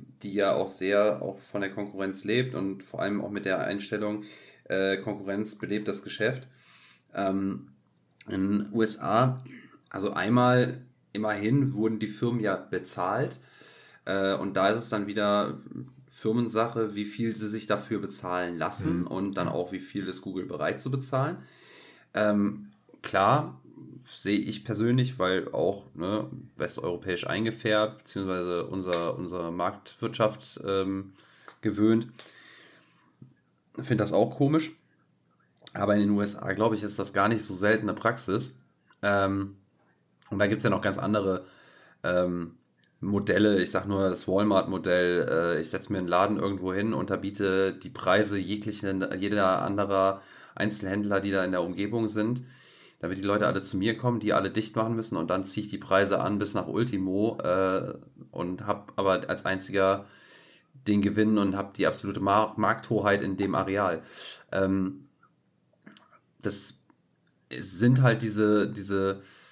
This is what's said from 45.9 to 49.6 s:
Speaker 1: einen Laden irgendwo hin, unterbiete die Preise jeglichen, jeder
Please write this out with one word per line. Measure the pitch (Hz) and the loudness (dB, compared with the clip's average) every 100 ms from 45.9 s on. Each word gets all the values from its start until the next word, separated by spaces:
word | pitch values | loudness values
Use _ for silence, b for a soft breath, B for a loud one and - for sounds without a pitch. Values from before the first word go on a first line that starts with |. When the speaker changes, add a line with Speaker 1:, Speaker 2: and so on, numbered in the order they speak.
| 98 | -4
Speaker 1:
einen | 90 | 2
Laden | 87 101 104 | 2 4 2
irgendwo | 98 98 92 | -2 -2 -2
hin, | 92 107 | -2 0
unterbiete | 85 95 95 101 101 98 95 95 | -2 -2 -4 -4 -2 2 2 2
die | - - | -2 -12
Preise | - 92 98 104 101 | -2 4 4 4 0
jeglichen, | 90 104 107 104 98 95 95 92 | -2 -4 -6 -4 -2 -2 -2 -2
jeder | 101 104 95 92 | 0 2 4 2